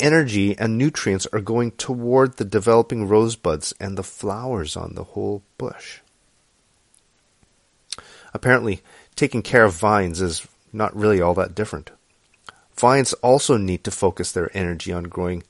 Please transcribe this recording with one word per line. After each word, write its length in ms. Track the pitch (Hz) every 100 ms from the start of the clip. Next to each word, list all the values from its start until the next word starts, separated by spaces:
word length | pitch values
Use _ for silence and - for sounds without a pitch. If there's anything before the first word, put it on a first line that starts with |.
energy 580 | 143 160 135 104 101 101
and 200 | 113 113
nutrients 480 | 147 - 113 95 -
are 80 | 107
going 320 | 101 117 120
toward 640 | - - 123 120 131 131 -
the 60 | 104
developing 600 | 107 107 117 113 120 98
rosebuds 680 | 107 113 113 87 78 - -
and 200 | 98 95
the 40 |
flowers 760 | 92 - 101 104 127 113 78 87
on 180 | 85
the 100 | 85
whole 380 | - 104 101 101 _ -
bush. 420 | - - - - _ _ _ _ _ _ _ _ _ _ _ _ _ _ _ _ _ _ - - - - -
Apparently, 480 | - 123 127 113 92 _ - _
taking 280 | - 143 120
care 220 | - 127
of 100 | 110
vines 480 | 82 107 104 90 82
is 260 | 92 80 - _ _
not 220 | 107 107
really 260 | 104 107 98
all 140 | 87
that 180 | 90 92
different. 380 | 87 107 78 - _ _ _ _ _ _ - _ -
Vines 360 | 120 135 127
also 420 | - 123 139 - 120
need 260 | 95 90
to 80 | -
focus 400 | - 95 - -
their 260 | 92 85 98
energy 360 | 90 85 92
on 100 | 87
growing 400 | 85 90 90 90 -